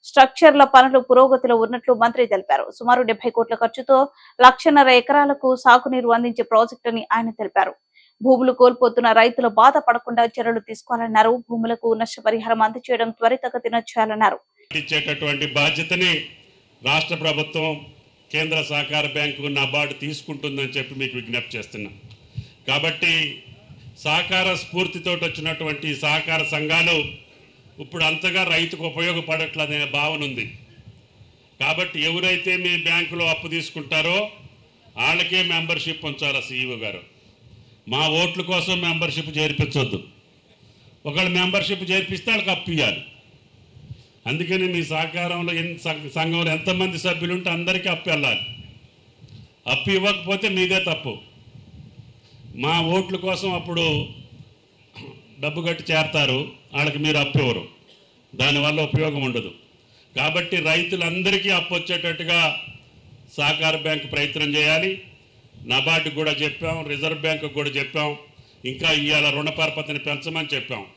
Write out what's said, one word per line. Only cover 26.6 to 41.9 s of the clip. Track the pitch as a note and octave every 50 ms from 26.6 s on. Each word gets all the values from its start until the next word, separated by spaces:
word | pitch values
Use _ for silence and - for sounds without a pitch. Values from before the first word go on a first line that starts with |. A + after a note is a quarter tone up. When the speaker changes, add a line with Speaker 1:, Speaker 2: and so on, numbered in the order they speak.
| D3+ D3+ D#3+ E3+ E3 E3+ E3+ D#3 C#3+ - - - - _ - - - - _ _ _ - _ - D3
Speaker 2:
ఇప్పుడు | B2+ F3+ E3+ D#3+
అంతగా | D#3 D#3+ D#3+ - F#3 E3+ F#3+ F#3 E3+ E3
రైతుకు | E3 E3+ E3 F#3 D3+ D#3+ D#3+
ఉపయోగపడట్లేదనే | C3+ D#3+ E3+ F3 E3+ E3+ D#3+ D#3+ D#3+ D#3+ D#3+ D#3 - D#3+ D3+ D3 D3+ D3 D3+ C#3 C3
భావన | C#3+ D3 D3+ D#3 D3 D3
ఉంది. | C#3 B2+ A#2+ A2 - - - - - - - - - - - _ _ _ _ - _ _ _ _ _ _ _
కాబట్టి | C3+ D3 D#3 D#3+ F#3 F3+ - D#3 D3+ D#3+
ఎవరైతే | E3 F3+ F3+ F#3 F3+ E3+ - F#3+ F3+ F3+ F3+
మీ | F3+ F3 E3 D3
బ్యాంకులో | E3+ E3+ F3 E3+ - F3 E3+ E3+ E3 D#3+
అప్పు | D#3+ - D#3+ D#3+
తీసుకుంటారో | E3+ D3+ - - D#3+ C#3+ C3+ D#3+ D#3 D#3 E3+ F3+ G3+ G#3 G#3+ - - - - - _ - _ _ _ _ - _
వాళ్ళకే | G#2+ B2 D3 E3+ F3 F#3 E3+ F3+ F#3 F3+ E3+
మెంబర్‌షిప్ | E3+ E3 D#3+ D#3+ E3+ D#3 - E3 D#3+ - - D3+
ఉంచాలి | C#3 - D3+ C#3+ C3+ C3+ -
సీఈఓ | - C3 B2+ C3 B2+ B2 A2 A2+
గారు. | G#2 F#2 F2+ E2+ _ _ _ _ - _ _ _ - - - - - - _ _ - -
మా | C#3 D#3+ D#3 D3+ E3
ఓట్ల | F3+ E3+ F3 F#3 E3+ F3
కోసం | F#3 F3+ E3+ F#3 F#3 F3 F3
మెంబర్‌షిప్ | E3+ D#3+ D#3+ E3+ D#3+ B2+ D#3+ D3+ D#3 D3
చేర్పించొద్దు. | D#3 D#3 D3+ D3 D3 D#3 - - C#3+ B2+ A2 G#2+ F2+ - - _ - _ _ _ _ _ _ _ _ - - _ _ _ - _ _ _
ఒకళ్ళు | D3 C#3 F3 F#3 F3+ F3 F#3
మెంబర్‌షిప్ | F3+ F#3 F#3+ G3+ G3 - G3+ F3 F#3 E3+